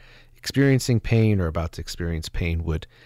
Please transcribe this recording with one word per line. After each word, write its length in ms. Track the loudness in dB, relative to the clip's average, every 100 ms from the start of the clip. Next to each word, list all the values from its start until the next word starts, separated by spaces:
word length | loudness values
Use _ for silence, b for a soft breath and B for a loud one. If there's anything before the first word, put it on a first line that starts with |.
| B B B -14
experiencing 640 | -4 2 4 4 2 0
pain 400 | 2 4 4 4
or 80 | 0
about 260 | -2 -6
to 80 | -8
experience 480 | -12 -8 -4 -4 -6
pain 340 | -4 -2 -2
would, 240 | -2 -4 -6 B